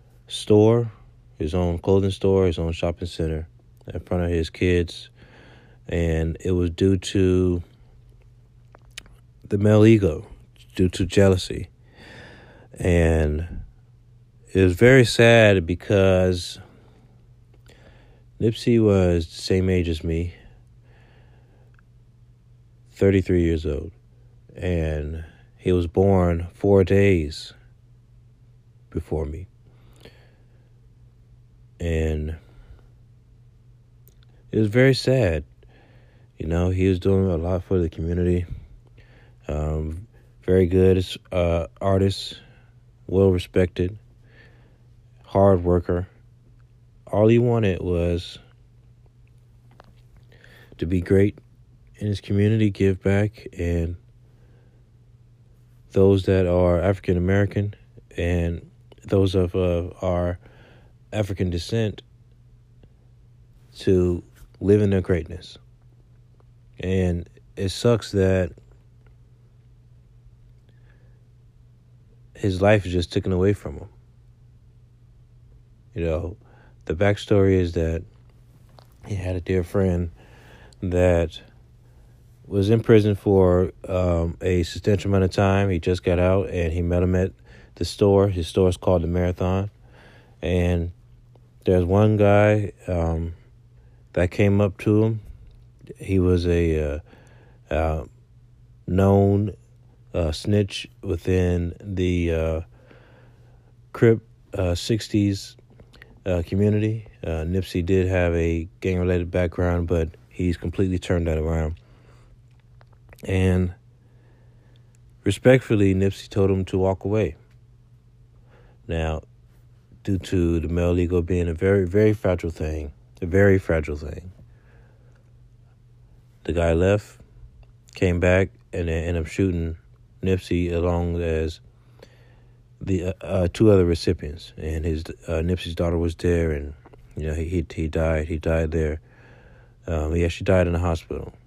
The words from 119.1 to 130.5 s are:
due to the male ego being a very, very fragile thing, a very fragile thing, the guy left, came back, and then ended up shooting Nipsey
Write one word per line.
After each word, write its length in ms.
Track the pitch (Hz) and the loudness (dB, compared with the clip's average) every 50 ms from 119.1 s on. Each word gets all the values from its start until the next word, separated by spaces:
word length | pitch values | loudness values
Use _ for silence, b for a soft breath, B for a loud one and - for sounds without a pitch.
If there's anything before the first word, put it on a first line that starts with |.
| 80 71 - - - _ _ - _ _ - - - - _ _ - - - | -6 -8 -10 -14 -20 _ _ -20 _ _ -20 -20 -20 -20 _ _ -20 -12 -6
due 140 | - 101 92 | -4 -4 -4
to 420 | - - - 92 85 85 85 82 | -4 -2 0 0 2 2 0 0
the 80 | 80 80 | -2 -2
male 280 | 85 87 87 87 87 90 | -2 0 0 0 2 0
ego 240 | 87 82 90 90 82 | 0 0 0 0 0
being 260 | 85 92 90 87 85 | 0 -2 -2 -2 -2
a 60 | 82 | -4
very, 320 | 78 95 95 98 101 95 | -2 0 2 2 2 0
very 260 | 87 87 104 107 107 107 | 0 2 2 4 4 2
fragile 380 | 104 - 101 90 85 - 85 | 2 0 -2 -2 -2 -4 -8
thing, 420 | 78 - 78 76 76 78 76 73 - _ - _ - - - | -8 -6 -8 -6 -6 -8 -10 -12 -14 _ -20 _ -16 -10 -6
a 40 | |
very 320 | 85 80 98 101 101 98 95 | -2 2 4 6 6 4 4
fragile 380 | - - 85 80 76 - 76 | 2 0 -2 -2 -2 -4 -8
thing, 360 | 73 73 73 - - 85 92 - - - b b b b b b b b b b b b b b b b b _ - - - _ - - _ _ _ _ _ _ - - - - - - _ _ _ - | -10 -10 -12 -14 -14 -16 -18 -20 -20 -20 b b b b b b b b b b b b b b b b b _ -20 -20 -20 _ -20 -20 _ _ _ _ _ _ -20 -20 -20 -20 -20 -20 _ _ _ -8
the 80 | - 78 | -6 -4
guy 220 | 87 85 82 82 | -2 0 0 2
left, 440 | 80 87 95 101 104 - - - - - _ - - - - - - - - - - _ - - | 2 2 2 0 0 -2 -6 -20 -20 -20 _ -20 -20 -20 -20 -20 -20 -20 -20 -20 -20 _ -16 -8
came 260 | - - 92 85 87 | -2 0 0 0 2
back, 300 | 85 90 90 92 98 - - _ - _ - | 2 4 4 4 2 0 -4 _ -20 _ -8
and 140 | 95 85 85 | -6 -4 -4
then 160 | 80 82 80 | -4 -4 -4
ended 180 | 85 87 85 78 | -4 -4 -4 -4
up 60 | 78 | -6
shooting 480 | - - 98 95 87 85 82 82 82 - - - - _ _ _ _ - - | -2 -2 0 0 0 -2 -4 -6 -8 -10 -16 -20 -20 _ _ _ _ -8 -4
Nipsey 500 | 92 95 92 - - | -2 -2 -2 -2 -4